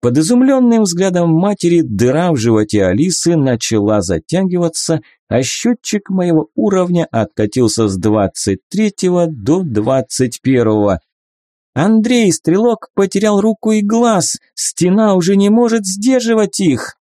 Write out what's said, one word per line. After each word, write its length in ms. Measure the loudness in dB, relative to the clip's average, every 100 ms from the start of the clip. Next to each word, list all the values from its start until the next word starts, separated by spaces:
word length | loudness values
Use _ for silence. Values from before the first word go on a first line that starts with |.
| 0
Под 140 | 0
изумлённым 640 | 2 2 4 2 2 2
взглядом 480 | 0 0 -2 0 2
матери 480 | 2 0 0 0 2
дыра 500 | 0 0 0 2 0
в 60 | 0
животе 480 | 2 2 2 0 2
Алисы 500 | 2 0 -2 0 0
начала 640 | 0 -2 -2 0 0 0
затягиваться, 1000 | 0 -4 -2 -2 -2 -2 -2 -4 -4 -4 -4 _ _
а 140 | -4
счётчик 720 | -2 -4 -2 -4 -4 -6 -4
моего 380 | -2 2 0 0
уровня 540 | -2 -2 0 0 0 -2
откатился 760 | -2 -4 -2 -4 0 0 0 -2
с 100 | 0
двадцать 600 | 0 0 0 -2 -4 -4 _
третьего 560 | -2 -2 -2 -2 0 -2
до 380 | -4 -2 -2
двадцать 760 | 0 -2 0 -2 -2 -4 -4 -4
первого. 560 | -2 0 2 2 2 -2 _ _ _ _ _ _ _
«Андрей, 580 | -2 2 2 2 2 2
стрелок 580 | 0 0 0 2 -2 -6
потерял 480 | -2 -2 0 0 2
руку 300 | 0 -2 -2
и 100 | 0
глаз, 560 | 0 0 2 0 -2 -8 _
стена 640 | -10 -10 -2 0 2 2 2
уже 200 | 2 2
не 120 | 2
может 380 | 2 2 0 -4
сдерживать 720 | -4 0 0 2 0 0 0
их!» 380 | 0 0 -4 -16